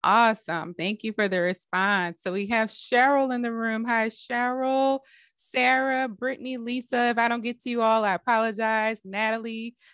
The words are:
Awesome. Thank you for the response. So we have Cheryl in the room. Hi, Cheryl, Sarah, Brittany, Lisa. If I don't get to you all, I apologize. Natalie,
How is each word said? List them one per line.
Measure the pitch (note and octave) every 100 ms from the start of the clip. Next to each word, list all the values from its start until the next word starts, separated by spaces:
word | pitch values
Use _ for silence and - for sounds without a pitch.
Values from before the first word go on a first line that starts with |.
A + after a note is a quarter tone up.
Awesome. | - G#3+ A3+ A3 - E3 E3
Thank | F3 F3+ G#3+
you | A3
for | G#3+ G3+
the | F#3
response. | F3 F#3 - F#3 G3 G3+ F3 E3+
So | F#3+
we | F#3+ G3+
have | A3+ A3
Cheryl | - - B3 C4 C#4+ C4+
in | B3
the | A#3
room. | A3+ A3+ A3
Hi, | A#3 A3+ A3
Cheryl, | A3 - A#3+ B3 B3+ C4 C4+ C4+ C4+ _ _ _ _
Sarah, | - B3+ B3 C4 C4+ C4 C4
Brittany, | G3 B3+ C4+ B3+ B3+
Lisa. | A#3 B3 A#3+ B3 A#3+
If | A#3
I | A#3
don't | A#3+
get | A3+ A#3+
to | B3
you | A#3+
all, | A3+ A3
I | G#3
apologize. | F3+ - A3+ A3+ G#3 A3 A3 A3 A3
Natalie, | F#3+ G3 A3 A3+ A3+ A3+ A#3 _ _